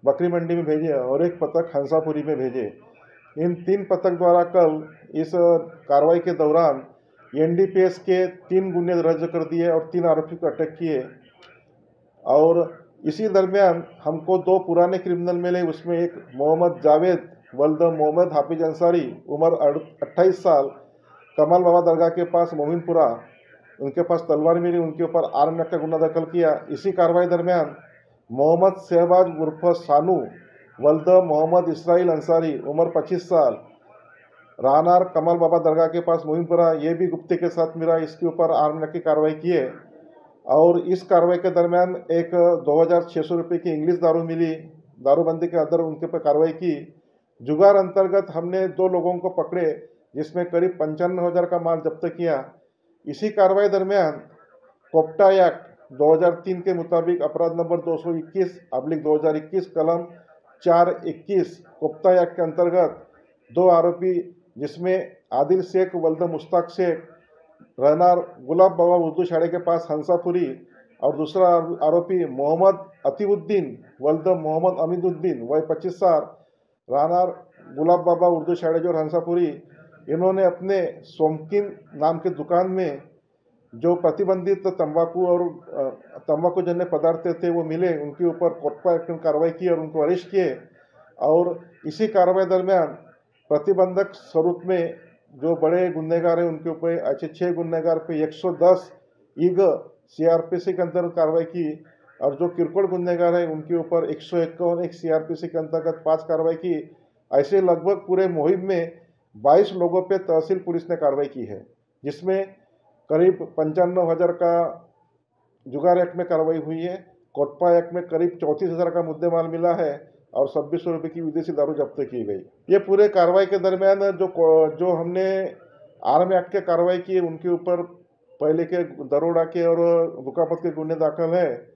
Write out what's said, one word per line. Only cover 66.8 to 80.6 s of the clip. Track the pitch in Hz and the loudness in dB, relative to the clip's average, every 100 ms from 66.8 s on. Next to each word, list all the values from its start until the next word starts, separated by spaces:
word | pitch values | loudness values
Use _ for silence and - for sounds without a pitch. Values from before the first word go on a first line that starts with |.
| 180 160 - - _ _ _ _ _ - | -2 -2 -8 -20 _ _ _ _ _ 0
रहनार | 135 156 175 175 - - | 2 4 4 4 -2 -14
गुलाब | 127 165 185 | -4 4 4
बाबा | 170 175 180 | 4 2 4
उर्दू | 160 156 | 2 -2
शाड़े | 175 165 165 | -2 0 -2
के | 175 | -2
पास | 175 165 165 | -2 -2 -2
हंसापुरी, | 151 151 175 175 175 170 131 - _ _ _ | -6 0 -2 0 -2 -2 -8 -18 _ _ _
और | 139 151 | -2 -2
दूसरा | 151 180 185 170 165 170 151 | -4 2 4 4 0 -2 0
आरोपी | 170 175 185 160 | 0 0 -4 -4
मोहम्मद | 131 143 165 190 190 - _ 139 | -4 -2 4 2 2 -8 _ -6
अतीउद्दीन | 139 202 202 160 202 147 113 - _ | -2 -2 -2 0 -4 -4 -12 -20 _
वल्द | 139 160 185 | -2 0 0
मोहम्मद | 180 156 160 185 - | -2 -2 0 0 0
अमीदुद्दीन, | 160 180 180 160 180 135 117 | -4 -2 -4 -2 -4 -4 -2
वय | 156 | -2
पच्चीस | 160 156 185 | -2 -6 -6
साल, | 175 190 156 - - _ _ _ _ _ | 0 2 2 -2 -16 _ _ _ _ _
रहनार | 131 156 175 180 - - _ - 135 | -2 0 0 0 -4 -18 _ -16 -2
गुलाब | 160 175 | 2 2
बाबा | 175 170 175 | 2 2 2
उर्दू | 170 151 175 | 2 -2 -2
शाड़े | 165 165 | 0 0
जो | 175 160 | 0 -2
हंसापुरी, | 156 170 165 170 165 139 - - - - - | -2 -2 -2 0 0 -4 -18 -20 -20 -20 -6
इन्होंने | 160 185 190 | 0 0 2
अपने | 185 175 | 0 0